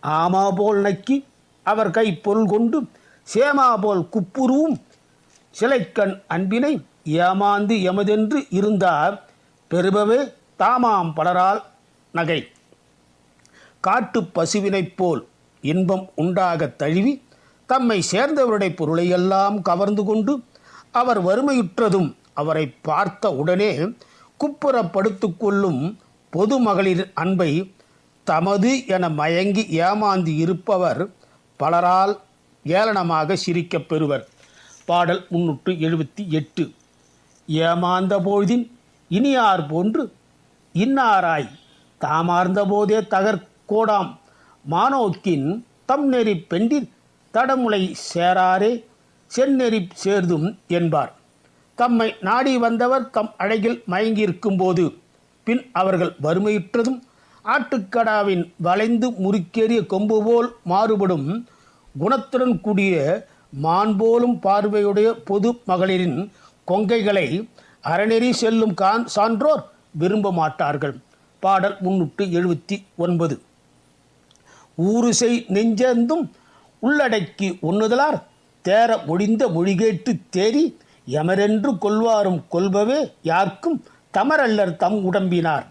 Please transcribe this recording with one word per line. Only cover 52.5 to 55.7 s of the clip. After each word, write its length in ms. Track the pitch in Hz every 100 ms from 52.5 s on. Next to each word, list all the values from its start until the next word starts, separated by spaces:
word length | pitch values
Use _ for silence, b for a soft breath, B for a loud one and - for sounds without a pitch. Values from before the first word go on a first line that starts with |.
| 254
வந்தவர் 520 | 233 226 247 262 247
தம் 240 | 226 220 -
அழகில் 460 | 190 226 220 233 -
மயங்கியிருக்கும் 720 | 180 220 214 214 - 214 190
போது 380 | 185 180 165 - _ _ _ _
பின் 260 | - 247 -